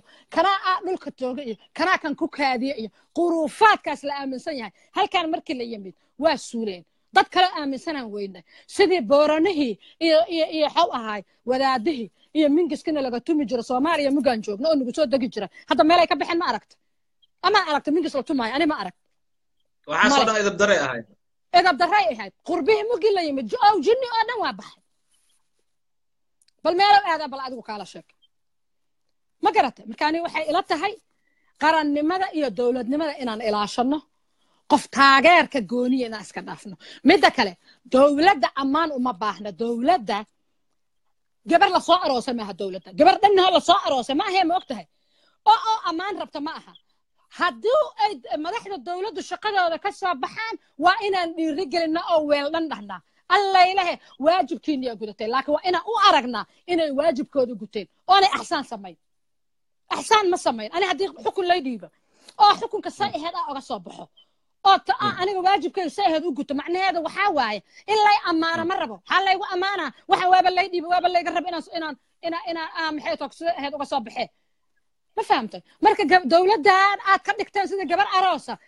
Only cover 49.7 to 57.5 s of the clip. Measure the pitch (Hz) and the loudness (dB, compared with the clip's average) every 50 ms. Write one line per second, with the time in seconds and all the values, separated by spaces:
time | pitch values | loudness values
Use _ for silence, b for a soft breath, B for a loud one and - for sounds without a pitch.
49.7 | 330 302 - - - - 392 370 330 254 392 - - 427 440 453 403 - _ _ | -2 -4 -6 -8 -6 -4 -4 -4 -4 -4 -6 -10 -8 -8 -8 -8 -8 -10 _ _
50.7 | _ - 302 359 381 415 403 403 381 370 349 339 339 330 320 320 285 330 381 262 | _ 0 2 2 2 2 0 -2 -2 -2 -2 -2 -4 -4 -4 -4 -2 -4 -6 -4
51.7 | 294 339 330 320 311 339 - - 339 311 302 294 285 285 285 294 320 330 330 302 | -2 -2 -2 -2 -2 -4 -2 0 0 0 2 2 0 0 0 -2 -4 -4 -4 -6
52.7 | 247 208 208 202 190 175 _ _ _ _ _ - 359 403 403 392 381 370 359 370 | -8 -10 -12 -16 -16 -18 _ _ _ _ _ 0 2 2 2 4 6 6 6 6
53.7 | 381 392 359 349 277 - b b b b 262 320 349 370 302 - 339 214 - 311 | 4 0 -2 -2 -4 -6 b b b b 0 2 2 2 0 -2 -4 -8 -4 -4
54.7 | 294 262 254 240 226 190 220 214 196 - 220 220 247 269 - 294 294 302 - 359 | -4 -4 -4 -6 -8 -8 -10 -12 -10 -8 -6 -4 -2 -2 -2 -2 -2 -2 0 0
55.7 | 359 330 - 415 466 427 392 403 339 277 226 247 226 208 185 _ _ _ - 349 | -2 -2 -2 -2 0 4 4 4 4 4 2 -2 -6 -8 -8 _ _ _ -6 -4
56.7 | 359 330 320 294 269 269 302 330 262 247 262 - - 277 247 233 | -2 0 0 -2 -2 0 0 0 0 -2 -4 -4 -2 -2 -2 -2